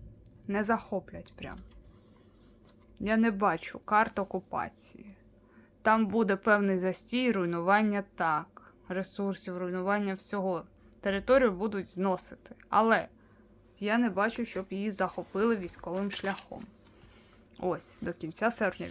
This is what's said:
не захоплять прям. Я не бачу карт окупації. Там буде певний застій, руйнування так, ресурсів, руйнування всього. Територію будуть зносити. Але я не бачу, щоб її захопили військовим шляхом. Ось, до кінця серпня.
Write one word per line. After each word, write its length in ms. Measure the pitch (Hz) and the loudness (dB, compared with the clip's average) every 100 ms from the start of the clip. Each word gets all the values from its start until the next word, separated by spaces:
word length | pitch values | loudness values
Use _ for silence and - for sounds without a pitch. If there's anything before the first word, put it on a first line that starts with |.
| - - - - - | -18 -20 -20 -14 -4
не 180 | 202 | -2
захоплять 680 | 214 226 - 196 - 170 - - | 0 0 -2 -8 -8 -14 -16 -14
прям. 220 | 185 - - - - - - - - - - - - - - - | -12 -12 -16 -20 -20 -20 -20 -20 -20 -20 -20 -20 -20 -20 -20 -6
Я 160 | 202 220 | 0 4
не 140 | 233 | 4
бачу 480 | 196 202 165 - - | 4 2 0 -4 -12
карт 400 | - 214 220 - | 0 2 2 0
окупації. 1000 | 190 190 - - - - - - 208 - - - - - - _ | -4 -6 -6 -6 -6 -10 -16 -16 -20 -20 -20 -20 -20 -20 -20 _
Там 240 | 220 220 202 | 2 4 4
буде 300 | 220 202 196 | 2 2 2
певний 420 | 226 208 196 185 | 4 4 4 2
застій, 540 | 185 175 - 247 254 | 0 -2 -2 0 2
руйнування 720 | 196 175 170 175 208 214 202 196 | 2 0 0 4 6 4 0 -4
так, 600 | - 165 151 165 - - - - | -2 0 0 -4 -16 -20 -16 -8
ресурсів, 680 | 185 185 - 196 185 185 180 | -6 -6 -4 -4 -4 -6 -6
руйнування 560 | 180 185 185 208 196 | -4 -2 0 0 0
всього. 480 | 190 - 202 190 165 - - - - | -4 -6 -4 -2 -4 -6 -18 -20 -6
Територію 520 | 202 196 220 262 240 | -2 0 4 6 6
будуть 360 | 180 214 202 175 | 2 -2 -4 -6
зносити. 680 | 180 190 180 - - - - - | -2 0 -2 -6 -16 -20 -20 0
Але 400 | 202 226 196 - - - - - - _ - | 4 6 4 0 -12 -20 -20 -20 -20 _ -6
я 180 | 202 233 | 0 2
не 120 | 240 | 2
бачу, 340 | 185 220 226 | 2 -2 -2
щоб 220 | 226 190 190 | -8 -8 -6
її 200 | 190 208 | -4 -4
захопили 680 | 190 180 - 175 190 233 220 | -2 -2 -4 -6 0 2 2
військовим 540 | 175 - 170 185 202 | -2 -10 -6 -4 -4
шляхом. 520 | - 196 190 - - - - - - - - - - - - | -4 -4 -6 -8 -14 -16 -20 -20 -20 -20 -20 -20 -20 -20 -6
Ось, 380 | 185 175 - - | -4 -4 -8 -10
до 120 | 175 | -10
кінця 380 | - 160 - 226 | -8 -8 -2 -2
серпня. 360 | 226 196 - 175 | 0 -2 -4 -8